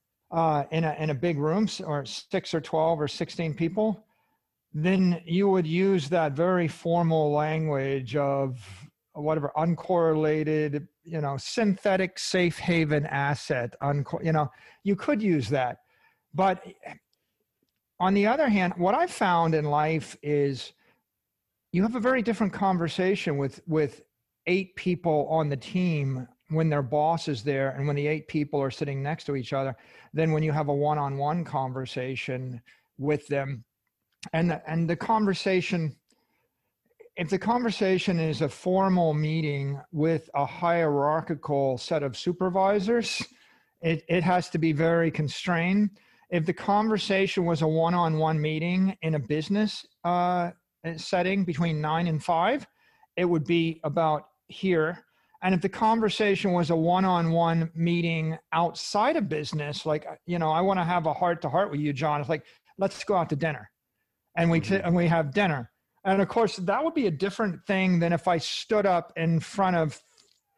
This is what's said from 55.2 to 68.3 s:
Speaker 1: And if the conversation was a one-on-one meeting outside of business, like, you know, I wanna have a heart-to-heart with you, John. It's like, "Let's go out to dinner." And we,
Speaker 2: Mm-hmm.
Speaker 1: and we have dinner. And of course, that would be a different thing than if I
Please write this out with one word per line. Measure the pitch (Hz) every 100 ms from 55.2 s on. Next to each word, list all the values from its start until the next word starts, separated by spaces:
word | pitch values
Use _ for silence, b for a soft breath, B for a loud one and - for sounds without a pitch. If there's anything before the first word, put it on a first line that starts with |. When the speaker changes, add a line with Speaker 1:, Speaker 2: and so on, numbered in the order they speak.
| b b
Speaker 1:
And | 185
if | 190
the | 190
conversation | - 220 226 214 - 214 196 202
was | 175 160
a | 165
one-on-one | 160 185 190 180 165 165 165 165 165 160
meeting | 170 170 170 165 160 160 -
outside | 160 170 - - 208 240 320
of | 170
business, | 156 147 151 147 143 160
like, | 151 - 156 -
you | 175
know, | 160
I | 156
wanna | 190 185
have | 165 180 160
a |
heart-to-heart | 147 180 165 151 156 202
with | 147
you, | 147
John. | 135 151 151
It's | 139
like, | 160 - b b b
"Let's | 190 -
go | - 190
out | 160
to | 143
dinner." | 165 135 107 _ _ _ _ _ _ 170
And | 170
we, | 165
Speaker 2:
Mm-hmm. | - 190 190
Speaker 1:
and | 175
we | 175
have | 165 147
dinner. | 196 196 143 117 _ _ _
And | 196 196
of | 196
course, | 240 220 -
that | 185 214
would | 320
be | 320 214
a |
different | 147 196 190 214 160 -
thing | 190 185 175
than | 170
if | 170
I | -